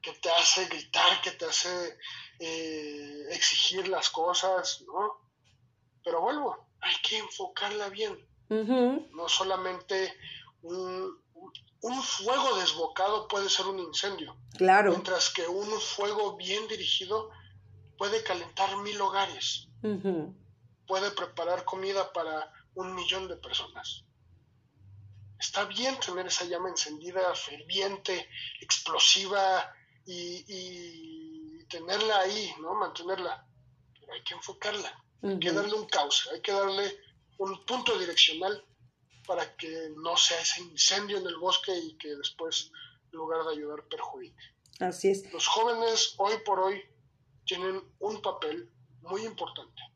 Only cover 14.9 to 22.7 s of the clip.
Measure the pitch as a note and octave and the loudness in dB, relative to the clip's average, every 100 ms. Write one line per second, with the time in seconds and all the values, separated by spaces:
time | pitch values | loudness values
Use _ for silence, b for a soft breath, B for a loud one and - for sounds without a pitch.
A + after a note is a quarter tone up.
14.9 | F3+ - F#3 - - E3+ F#3 G#3 G#3+ G#3 | 4 2 2 2 2 -2 -2 -2 -2 -2
15.9 | - G3+ G#3 G3+ F3+ F3+ G3+ A3 G#3 F#3 | -2 0 2 0 -2 -4 -2 -2 -4 0
16.9 | - F#3 G#3+ A3 B B B - - - | 0 2 -2 -2 B B B -20 -20 -20
17.9 | - G3+ A3 A3 F3+ E3 - G3 G3 G3+ | -4 0 0 0 -2 -4 0 0 2 -4
18.9 | G#3 G3 F#3+ G3 - - - - - G#3+ | 0 2 2 0 0 -4 -4 -8 -6 -4
19.9 | G3+ G3 F3 D3+ - - - - _ _ | 0 0 0 -2 -10 -20 -20 -20 _ _
20.9 | F#3+ G3+ G3 F3 - E3+ F3+ - F#3 F#3+ | 0 0 -2 -6 -2 0 0 0 -2 0
21.9 | G3 F#3 F3 D#3+ D#3 - b b | 0 0 -2 -2 -2 -6 b b